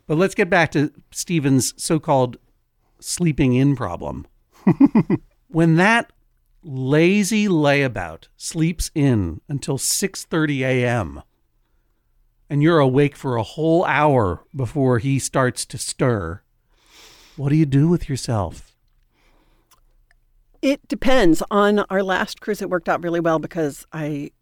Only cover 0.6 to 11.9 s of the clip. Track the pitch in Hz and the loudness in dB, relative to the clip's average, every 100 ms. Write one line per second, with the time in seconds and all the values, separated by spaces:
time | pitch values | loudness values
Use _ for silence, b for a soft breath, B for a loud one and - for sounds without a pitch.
0.6 | 160 156 151 - _ - - 170 139 135 | 2 0 -2 -4 _ -12 -4 -2 2 2
1.6 | - - - 160 - 135 123 117 _ _ | 0 -4 -4 -2 0 0 0 -4 _ _
2.6 | _ _ _ _ - - 170 135 131 123 | _ _ _ _ -12 -2 -2 2 2 2
3.6 | 139 131 101 87 73 64 - _ _ _ | 2 0 -4 -8 -10 -10 -14 _ _ _
4.6 | - - 277 220 - 165 - _ _ 160 | 0 4 4 4 2 -2 -4 _ _ 2
5.6 | 165 160 196 226 - _ _ _ _ _ | 4 4 4 2 -2 _ _ _ _ _
6.6 | 165 131 131 151 170 208 190 214 208 165 | -12 -8 0 2 4 4 2 0 2 2
7.6 | 143 143 135 107 85 82 _ _ - 170 | 2 2 0 -4 -10 -12 _ _ -10 -2
8.6 | 165 170 - 156 139 113 87 78 - 143 | -2 -2 -6 0 2 2 0 -6 -10 -8
9.6 | - 135 - - 196 - - 170 151 139 | -6 -6 -4 -4 -4 -8 -8 -4 -2 -2
10.6 | 131 131 123 120 82 69 - _ _ _ | -2 0 0 -2 -4 -10 -20 _ _ _
11.6 | _ _ _ | _ _ _